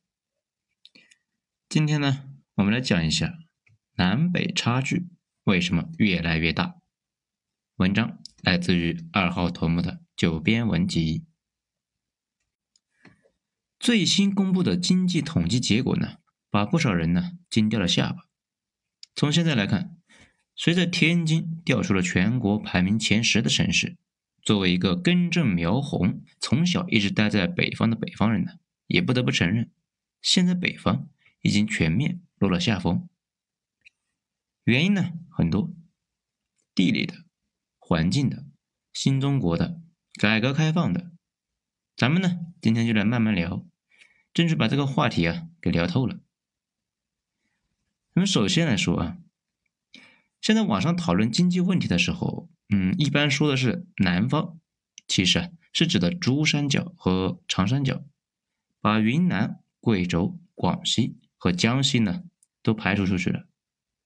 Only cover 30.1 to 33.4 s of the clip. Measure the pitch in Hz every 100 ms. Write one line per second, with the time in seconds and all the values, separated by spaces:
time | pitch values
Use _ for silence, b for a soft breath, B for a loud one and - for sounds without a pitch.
30.1 | _ - - 180 180 180 - - 131 -
31.1 | b b b 104 101 107 - 160 90 -
32.1 | - - _ 98 90 - 110 - 90 -
33.1 | _ _ _